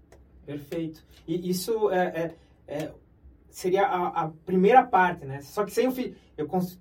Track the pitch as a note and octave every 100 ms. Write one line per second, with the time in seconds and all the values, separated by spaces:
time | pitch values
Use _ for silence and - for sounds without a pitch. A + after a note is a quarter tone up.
0 | _ - _ - - C#3+ - E3+ D#3 -
1 | - - - F3+ F3+ F3+ - A3 G3+ F#3
2 | F3+ D#3+ E3 - _ _ - D3 - -
3 | _ _ - - _ - F#3 F#3+ G3 F3+
4 | F3 E3 D#3+ - - F#3 G3 B3+ B3+ F#3
5 | F3+ E3 C3+ C#3 - G#3 G3 A#3 B3+ B3+
6 | G3+ - _ - D3+ F#3 F3+ -